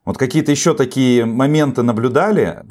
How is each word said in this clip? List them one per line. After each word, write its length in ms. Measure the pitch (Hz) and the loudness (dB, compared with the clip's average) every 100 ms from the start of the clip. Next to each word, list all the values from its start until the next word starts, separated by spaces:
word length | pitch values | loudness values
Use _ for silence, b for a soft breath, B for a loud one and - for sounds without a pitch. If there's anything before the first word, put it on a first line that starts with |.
| - | -10
Вот 120 | - | -4
какие-то 340 | 127 156 151 | -2 0 0
еще 220 | 143 170 | 0 0
такие 520 | 147 127 131 127 120 117 | 0 -2 0 2 2 2
моменты 580 | 117 139 156 143 123 | 0 0 2 0 0
наблюдали, 800 | 120 110 127 135 208 185 92 - - | 0 0 0 0 0 0 -2 -4 -8